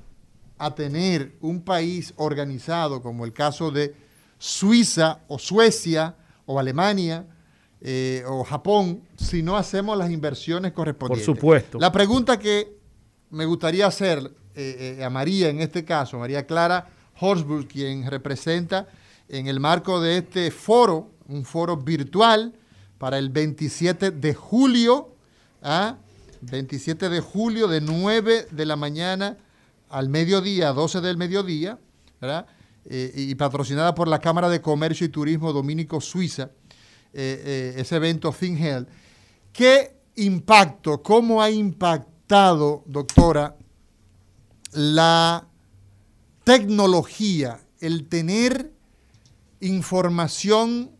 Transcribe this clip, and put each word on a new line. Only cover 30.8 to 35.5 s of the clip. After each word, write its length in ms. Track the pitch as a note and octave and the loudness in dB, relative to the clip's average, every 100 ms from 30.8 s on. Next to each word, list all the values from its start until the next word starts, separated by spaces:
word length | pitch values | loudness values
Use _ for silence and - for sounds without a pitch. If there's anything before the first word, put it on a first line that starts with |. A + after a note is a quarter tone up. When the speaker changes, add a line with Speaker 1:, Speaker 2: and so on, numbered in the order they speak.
| D#3+ F#3 | -2 -2
Speaker 1:
del 160 | F3+ F3 | -4 -4
mediodía, 600 | F3 G3 F#3 D#3 F3 B3 _ _ _ _ | -4 -4 -4 -6 -6 -10 _ _ _ _
¿verdad? 260 | C3 D#3+ - _ _ _ | -8 -8 -10 _ _ _
Eh, 280 | - B2+ B2+ | -12 -8 -8
y 200 | B2+ C#3 | -6 -6
patrocinada 600 | C3 C#3+ C#3 C3 C#3 E3+ | -2 -2 -2 -4 0 0
por 140 | E3 E3 | 0 0
la 120 | D3+ | 0
Cámara 280 | E3 E3 F3 | 2 2 2
de 120 | E3+ | 0
Comercio 460 | E3 D3 D#3+ D#3 E3+ | 0 -2 -2 -2 -4
y 40 | |
Turismo 420 | D3+ D3 D#3+ D#3+ | -4 -2 -2 -2